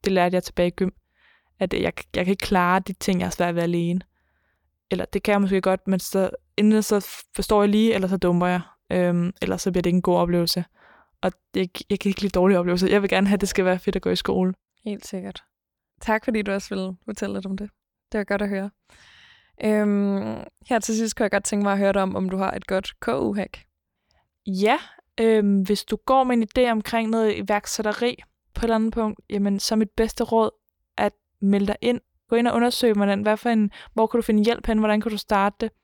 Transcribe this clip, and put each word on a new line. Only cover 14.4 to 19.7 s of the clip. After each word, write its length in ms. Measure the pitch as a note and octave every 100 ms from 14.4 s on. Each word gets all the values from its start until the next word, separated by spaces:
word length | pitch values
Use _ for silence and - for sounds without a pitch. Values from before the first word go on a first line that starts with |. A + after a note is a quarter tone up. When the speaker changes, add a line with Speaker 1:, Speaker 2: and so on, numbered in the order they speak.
| F#3 F#3 _ _
Speaker 2:
Helt 220 | G#3+ G3+ -
sikkert. 360 | F#3+ G3 - _ _ _ _ _ _
Tak, 240 | - A3
fordi 180 | - A3
du 100 | G3+
også 160 | G3 -
ville 280 | G3 F#3+ F#3
fortælle 300 | - G#3 G3
lidt 120 | G3 F#3+
om 100 | F#3+
det. 140 | G#3 _ _ _ _
Det 60 | G#3+
var 60 |
godt 180 | G3 G3+
at 60 | G3+
høre. 220 | G3 G3 _ _ _ - - - _ _ _
Øhm, 800 | G#3+